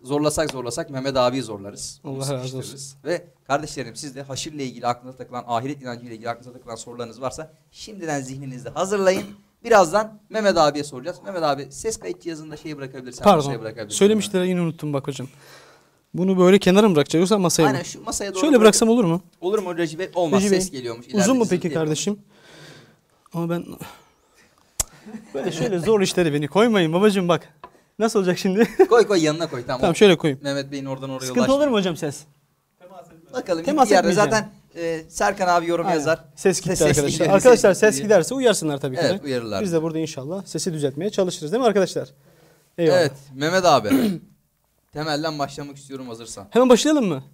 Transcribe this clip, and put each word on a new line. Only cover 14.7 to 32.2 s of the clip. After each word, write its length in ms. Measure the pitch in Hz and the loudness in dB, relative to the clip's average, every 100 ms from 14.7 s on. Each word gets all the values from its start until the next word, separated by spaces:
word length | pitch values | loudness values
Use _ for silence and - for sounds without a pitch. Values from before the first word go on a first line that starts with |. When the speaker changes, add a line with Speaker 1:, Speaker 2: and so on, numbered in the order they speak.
| 165 151 | -4 -6
Speaker 2:
bak 140 | 139 139 | -6 -6
hocam. 200 | 131 127 - - - - _ _ _ _ | -10 -14 -18 -20 -20 -20 _ _ _ _
Bunu 240 | - 185 185 | -4 0 4
böyle 200 | 180 196 | 6 6
kenara 300 | 190 190 214 | 6 6 6
mı 60 | |
bırakacağız 260 | 151 139 160 | 4 2 2
yoksa 160 | 180 214 | 2 2
masaya 240 | 175 160 | 2 2
mı? 60 | 156 | 2
Speaker 1:
Aynen 140 | 139 | 0
şu 220 | - - | -6 -12
masaya 260 | - 220 202 | -10 -8 -8
doğru 60 | 190 | -2
Speaker 2:
Şöyle 120 | 302 | 4
Speaker 1:
bırak. 80 | 254 | 6
Speaker 2:
bıraksam 280 | 214 208 226 | 6 6 4
olur 160 | 240 | 2
mu? 180 | 180 170 - _ | 2 0 -4 _
Speaker 1:
Olur 180 | 254 214 | -2 -2
mu 180 | 185 170 | -2 -4
Recep 220 | 165 156 | -4 -4
Bey? 120 | 185 | -6
Olmaz. 260 | 131 160 196 | -2 0 2
Speaker 2:
Recep 120 | 202 | 2
Bey, 80 | 185 | 0
Speaker 1:
Ses 100 | 185 | 0
geliyormuş. 360 | 135 120 117 123 | -6 -10 -10 -4
İleride 160 | 214 | 0
Speaker 2:
uzun 140 | 196 262 | 2 2
mu 60 | |
Speaker 1:
bir 40 | 208 | 2
Speaker 2:
peki 140 | 175 | 0
Speaker 1:
sıkıntı 120 | 175 | -2
Speaker 2:
kardeşim? 440 | 160 156 151 196 202 _ _ - - - - - _ _ _ _ | -2 -2 -2 -4 -6 _ _ -20 -20 -20 -20 -20 _ _ _ _
Ama 160 | 165 170 | -8 -6
ben... 140 | 170 - - - - _ _ _ _ _ _ _ - - - 214 214 - | -6 -8 -16 -18 -20 _ _ _ _ _ _ _ -10 -10 -14 -18 -18 -12
Böyle 180 | - 208 | -8 -6
şöyle 260 | 160 226 180 | -4 -2 -2
zor 220 | 165 214 | 2 2
işleri 320 | 190 - 165 | 2 2 0
beni 140 | 147 147 | 0 0
koymayın 440 | 190 240 208 160 | 2 2 2 2
babacığım 360 | 170 214 196 175 | 2 2 2 0
bak. 200 | 165 - _ - _ _ - | 0 -4 _ -20 _ _ -4
Nasıl 200 | 220 220 | 0 0
olacak 200 | 185 175 | 0 0
şimdi? 300 | 196 185 233 - | 0 2 2 4
<laughs> 100 | 370 | 4
Speaker 1:
Koy 180 | 240 190 | 6 4
koy 180 | 196 | 2
yanına 220 | 156 156 160 | 0 -2 -6
koy 140 | 127 123 | -8 -6
tamam. 140 | 127 | -2
Speaker 2:
Tamam, 160 | 180 160 | 0 4
şöyle 200 | 208 165 | 6 6
koyayım. 220 | 160 135 | 0 -4
Speaker 1:
Mehmet 300 | 143 139 139 | -4 -6 -6
Bey'in 120 | 143 | -10
oradan 260 | 135 135 135 | -8 -8 -8
oraya 160 | 131 131 | -8 -4
Speaker 2:
Sıkıntı 140 | 240 240 | 0 2
olur 140 | 277 294 | 2 2
mu 60 | |
Speaker 1:
ulaşmıyor. 40 | 220 | 2
Speaker 2:
hocam 180 | 185 156 | 0 -4
ses? 280 | 151 131 | -8 -10